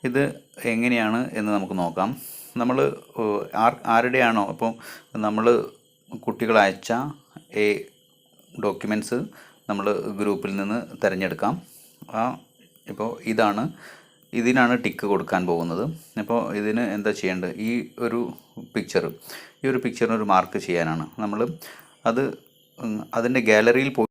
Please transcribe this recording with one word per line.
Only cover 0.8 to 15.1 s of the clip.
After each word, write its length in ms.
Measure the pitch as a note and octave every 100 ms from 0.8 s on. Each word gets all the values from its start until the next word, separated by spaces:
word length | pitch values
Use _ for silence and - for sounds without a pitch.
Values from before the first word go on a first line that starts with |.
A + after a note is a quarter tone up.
| A#2+ B2 A2 A#2 B2+ A2
എന്ന് 120 | G#2+ G#2
നമുക്ക് 200 | F#2+ F#2+
നോക്കാം. 280 | F2 E2+ G2 B2+ - - - A#2+
നമ്മൾ, 180 | A#2+ B2+ C#3 - - -
ഏഹ്, 200 | G#2+ G2+ - -
ആർ-, 160 | A#2 B2 -
ആരുടെയാണോ, 500 | A2+ B2 B2+ A#2+ A2+ G2+
അപ്പോൾ 200 | - A2+ A#2 - - - A2+ G#2+
നമ്മൾ 200 | G#2+ A2+ A#2+ - - _ _ _ A2+ -
കുട്ടികൾ 300 | - A2+ A2
അയച്ച 280 | G2 F#2 - A#2 C#3+ D3 _ - _ G#2+
ഏ 20 | G#2 G2+ - _ _ _ _ _ _ -
ഡോക്യുമെന്റ്സ് 540 | G#2 F#2+ G#2 G#2+ G#2 A#2+ G#3 - - _ -
നമ്മൾ 160 | G2+ G2 G2 G#2+ G2+
ഗ്രൂപ്പിൽ 320 | G#2 F#2+ G2 G2
നിന്ന് 200 | G2 A2+ - -
തിരഞ്ഞെടുക്കാം. 500 | G2+ F#2+ F#2 F2 G#2 F3 - - - _ - A2
ആ, 20 | A#2+ - _ _ _ _ -
ഇപ്പോൾ 180 | G2 A2 A#2+ A2
ഇതാണ്, 320 | A2 G#2+ G2+ C#3 - - - _ _ _ -
ഇതിനാണ് 340 | A#2 B2+ A#2+ A#2+
ടിക്ക് 220 | G#2+ - G2+